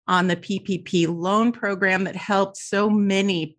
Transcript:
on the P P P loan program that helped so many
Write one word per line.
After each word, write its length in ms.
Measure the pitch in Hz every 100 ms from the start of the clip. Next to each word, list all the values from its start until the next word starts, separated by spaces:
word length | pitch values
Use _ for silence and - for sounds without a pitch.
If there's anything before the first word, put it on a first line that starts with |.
| -
on 220 | 180 180
the 80 | 175
P 240 | - 190
P 200 | - 185
P 280 | - 180 165
loan 460 | 170 180 214 233
program 500 | 233 202 190 196 185
that 140 | 190 185
helped 400 | - 196 196 -
so 320 | - 202 214
many 640 | 214 196 190 196 175 156